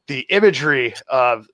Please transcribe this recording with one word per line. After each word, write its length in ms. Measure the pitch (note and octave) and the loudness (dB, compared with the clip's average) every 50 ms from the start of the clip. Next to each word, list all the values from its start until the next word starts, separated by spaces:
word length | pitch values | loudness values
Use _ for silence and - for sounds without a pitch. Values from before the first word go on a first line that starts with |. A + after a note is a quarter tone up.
| _ | _
The 160 | - C#3+ C3 - - | -10 -10 -8 -4 -2
imagery 640 | F#3 G3+ G#3+ G3+ D3+ C3 D3 D3+ C#3+ C3 B2 A2+ - - - - | 0 2 4 2 2 2 0 0 0 0 -2 -4 -6 -10 -8 -2
of 380 | C3 C3 B2 B2 A#2 A2 G#2+ _ | 0 0 2 2 0 -2 -6 _